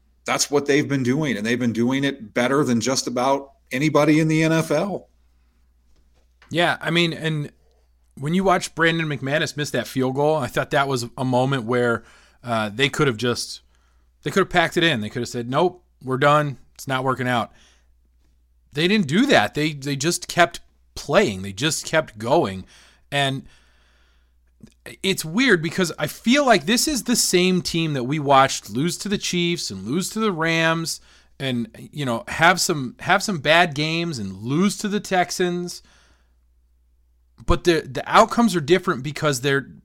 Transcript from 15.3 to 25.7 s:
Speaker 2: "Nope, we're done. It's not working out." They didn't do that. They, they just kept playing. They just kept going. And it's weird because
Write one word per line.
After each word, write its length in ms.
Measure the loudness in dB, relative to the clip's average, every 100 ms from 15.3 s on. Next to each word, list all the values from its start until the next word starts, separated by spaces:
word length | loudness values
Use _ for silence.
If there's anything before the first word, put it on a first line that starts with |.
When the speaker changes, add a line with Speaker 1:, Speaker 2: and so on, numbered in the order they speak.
| -6 -4
Speaker 2:
"Nope, 340 | 0 0 -2 _ _
we're 140 | -6 2
done. 400 | 4 4 2 -6 -16
It's 140 | -14 -6
not 160 | -2
working 240 | -2 -2 0
out." 240 | -2 -2 _ _ _ _ _ _ _ _ _ _ _ _
They 160 | -2 0
didn't 200 | 2 2
do 180 | 2 4
that. 280 | 4 4
They, 180 | 0 -4
they 220 | -4 -6
just 320 | -4 -2 -4 0
kept 340 | 2 2 0 -20 _ _
playing. 480 | -14 0 2 2 -2
They 100 | -8
just 320 | -4 -4 -4 -2
kept 320 | -2 -2 -6
going. 460 | 0 0 0 -4 -12 -20 -20 _ -6
And 340 | -2 -2 -4 -10 -20 _ _ _ _ _ _ _ _ _ _ -20 _ -20 -6
it's 220 | -4 -4
weird 380 | -4 0 2 2
because 300 | 0